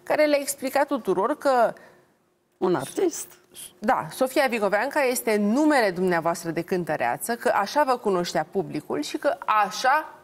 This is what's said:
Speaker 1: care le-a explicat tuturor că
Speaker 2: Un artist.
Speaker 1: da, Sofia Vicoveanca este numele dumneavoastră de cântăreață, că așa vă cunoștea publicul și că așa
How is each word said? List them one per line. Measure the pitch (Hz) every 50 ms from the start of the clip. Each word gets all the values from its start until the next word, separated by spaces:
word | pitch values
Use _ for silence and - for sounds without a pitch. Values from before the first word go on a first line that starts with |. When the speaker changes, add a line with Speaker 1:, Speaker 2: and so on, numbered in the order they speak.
| -
Speaker 1:
care | - 294 277 302
le-a | 302 294 285
explicat | 285 - - - 254 262 - 269 294
tuturor | - 285 247 - 196 180 180 196 240 294
că | - - 285 262 247 226 - - - - - - _ _ _ _ _ _ _ _ _ _ _ _
Speaker 2:
Un | _ 180 190 175
artist. | 139 135 - - - 392 339 - - - - - _ _ _ _ - - - _ _
Speaker 1:
da, | 208 220 247 - - 156
Sofia | - - 262 254 - 320 277 247
Vicoveanca | 233 233 208 190 202 202 233 277 277 311
este | 277 240 254 247 - 233 214
numele | 208 208 202 220 277 311 302 302 262 226 196
dumneavoastră | 175 175 185 185 175 165 156 170 170 - - 165
de | 156 165
cântăreață, | 170 - 190 180 170 160 156 143 127 117 123 151 - - 233
că | 233 - 240 -
așa | - 196 - - 285 294
vă | 262 247
cunoștea | 240 - 214 190 175 175 - - 170 156 -
publicul | - 196 165 147 147 151 - - 240 285
și | 294 - -
că | 311 - 285 - - - - 214 214 208
așa | 190 - - - 254 277 311 302 - - -